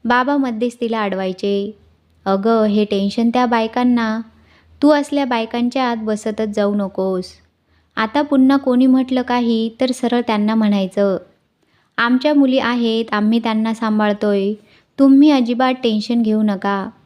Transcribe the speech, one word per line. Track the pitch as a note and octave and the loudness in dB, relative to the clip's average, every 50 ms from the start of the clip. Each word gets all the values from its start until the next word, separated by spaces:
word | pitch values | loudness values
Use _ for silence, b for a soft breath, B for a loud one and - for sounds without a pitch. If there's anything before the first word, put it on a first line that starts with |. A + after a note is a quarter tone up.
| _ | _
बाबा | A3+ A#3+ B3 B3+ C4+ C#4+ | 0 0 0 0 0 0
मध्येच | C#4+ C4+ B3+ A3+ G#3+ A#3+ A#3+ A#3 _ | 0 0 -2 -2 -4 -4 -4 -4 _
तिला | A#3 A3+ A3+ A3 | -6 -4 -4 -2
अडवायचे, | G#3+ G3+ F#3+ F#3+ F#3+ F#3+ F#3 F#3 - G3+ G3+ G3+ G3+ G#3 G#3+ _ _ _ _ _ _ _ _ _ _ | -2 -4 -4 -4 -4 -6 -6 -4 -4 -2 -2 -2 -4 -6 -10 _ _ _ _ _ _ _ _ _ _
"अगं, | G3 G3 G3 G3 A3+ A#3 A3+ G#3+ | -2 -2 0 2 2 2 2 2
हे | G#3+ G3+ G#3+ G#3+ | 2 2 0 0
टेन्शन | G#3 G#3 G3 G3 G3+ - - A3+ A#3 | 0 -2 -2 -2 -2 -2 0 -2 0
त्या | A3+ B3 B3 | 2 0 0
बायकांना, | A#3 A#3+ A3+ A3 A3 A3+ B3 B3 B3 B3 A#3 A3+ A3 A3 A3+ A3+ b b b b b b b b b _ _ | 2 0 0 -2 -2 -2 0 0 2 2 2 0 -2 -4 -6 -8 b b b b b b b b b _ _
तू | - D4 | 4 4
असल्या | D4+ C#4+ C#4+ C#4+ C#4+ C#4+ C#4 | 4 4 0 -2 -4 -4 -2
बायकांच्या | B3 B3 A3+ A3+ A3+ - A#3+ A#3+ A#3+ - C4+ B3+ | -2 -2 -4 -4 -4 -4 -4 -4 -2 -2 -2 -2
आत | A#3+ A#3+ | -2 -2
बसतच | A3+ A3 G#3+ G#3+ G#3+ - A3 G#3+ - A3 G#3+ | -4 -4 -4 -4 -4 -4 -6 -4 -4 -6 -4
जाऊ | G#3 A3 G3+ G3+ G#3 | -2 -2 0 0 0
नकोस." | G#3 G3+ F#3+ G3 - F#3+ F#3+ F#3+ F#3 F#3 - - _ _ _ _ _ _ _ _ _ _ _ _ | -2 -4 -4 -4 -4 -4 -2 -2 -4 -6 -8 -16 _ _ _ _ _ _ _ _ _ _ _ _
आता | - A3 G#3+ - D4 | -6 -6 -2 -2 -2
पुन्हा | D4+ D4 C#4+ C4+ C4 C4 C#4 | -2 0 2 4 4 4 4
कोणी | C#4 C#4 C4 B3 B3 C4 | 2 2 0 2 2 4
म्हटलं | C4 B3+ C4 C4 B3+ C4 B3+ | 4 4 2 2 0 -2 -4
काही | B3 B3 B3 B3 A#3+ A#3 A#3 A3 A3+ A3+ A3+ - | -2 -2 -2 -2 0 0 0 0 -2 -4 -4 -4
तर | C4 B3+ | -4 -4
सरळ | B3 - - A#3 A#3+ A#3+ | -2 -2 -2 -2 0 0
त्यांना | A#3+ - G#3+ G#3 G#3 G#3+ A3 | 0 -2 -2 0 0 0 0
म्हणायचं, | A3 G#3+ G#3 G3+ G3+ F#3+ F#3 - G3+ G3+ G3 F#3+ - - _ _ _ _ _ _ _ _ _ _ _ _ _ _ - | 2 2 2 2 0 -2 -2 0 0 0 0 0 -4 -6 _ _ _ _ _ _ _ _ _ _ _ _ _ _ -2
"आमच्या | A3+ A#3+ B3+ B3+ B3+ D4 D4+ | 0 2 2 2 2 2 4
मुली | C#4+ C#4 C4 B3+ C4 | 4 4 4 2 0
आहेत, | - A#3 B3 A#3+ A#3 A3+ A3+ A3+ A3+ A3 | 0 0 -2 0 0 0 0 -2 -2 -2
आम्ही | - G#3 G#3+ G#3+ A3+ A#3 | -2 0 0 2 0 0
त्यांना | A3+ A#3 A3 A3 A3 A3+ A3 | 0 -2 -2 -2 -2 -2 -4
सांभाळतोय, | A3+ A3+ A3 G#3+ G#3+ G#3+ G#3 G#3 G#3 - G#3 G3+ G3+ G3 G3+ G#3+ G#3 b b b b b b _ - | -4 -2 -2 0 0 0 0 0 0 -2 0 0 0 0 -2 -4 -6 b b b b b b _ 2
तुम्ही | C#4 C4+ C4+ C4+ D4 D4+ | 4 6 8 8 8 6
अजिबात | D4 C4 A#3+ A3+ B3 A#3 C4 B3+ C4 B3+ | 6 4 2 0 0 0 0 0 0 0
टेन्शन | B3+ A#3 G#3+ G#3+ G#3 - A#3+ A#3+ | -2 -2 -2 -2 -2 -2 -2 0
घेऊ | A#3 G#3+ G#3+ A3 | 0 0 0 0
नका." | G#3+ G#3 G3+ F#3+ G3 G3+ G3+ G3 F#3+ G#3+ - _ _ | 0 0 -2 -2 -2 -4 -4 -4 -6 -10 -12 _ _